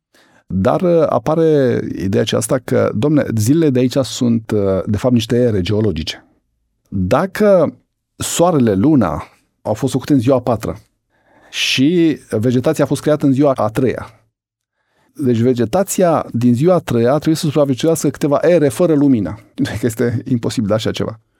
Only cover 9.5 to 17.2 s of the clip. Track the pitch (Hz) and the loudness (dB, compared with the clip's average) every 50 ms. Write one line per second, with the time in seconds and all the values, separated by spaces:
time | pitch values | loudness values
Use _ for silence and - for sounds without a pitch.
9.5 | _ _ _ 104 110 - 143 127 - 127 - - 151 131 110 131 135 123 - 135 | _ _ _ -6 -4 -4 -4 -4 -4 -4 -2 0 0 0 2 2 0 0 0 -2
10.5 | 117 - - 87 85 - - _ _ _ _ _ _ _ _ _ _ _ _ _ | -4 -2 -2 -4 -4 -4 -12 _ _ _ _ _ _ _ _ _ _ _ _ _
11.5 | - - - - - 123 135 151 180 170 165 160 131 - - - 113 110 107 127 | -8 -6 -4 -2 0 2 2 2 4 4 2 2 0 -2 -6 -6 -4 -2 0 0
12.5 | 120 131 127 156 156 - 143 - 147 - - 151 151 151 - 139 131 131 151 139 | 0 2 0 0 0 0 0 -2 -2 -2 0 -2 0 2 2 0 2 2 2 2
13.5 | 131 - 107 107 110 - 131 113 76 - - - - _ _ _ _ _ _ _ | 2 0 -2 -2 0 0 -2 -2 -2 -4 -10 -14 -18 _ _ _ _ _ _ _
14.5 | _ _ _ _ _ _ _ _ _ _ _ _ _ - 143 123 120 110 117 131 | _ _ _ _ _ _ _ _ _ _ _ _ _ -4 -2 0 0 2 2 2
15.5 | 123 120 120 110 - 185 196 - - - 185 170 156 117 - - - 117 123 123 | 2 0 -2 0 0 -2 -2 -2 0 0 2 2 2 0 -2 -4 -4 0 2 2
16.5 | 120 113 151 185 185 160 - - 123 117 117 120 143 151 | 2 2 2 2 2 2 0 -2 0 0 2 2 0 0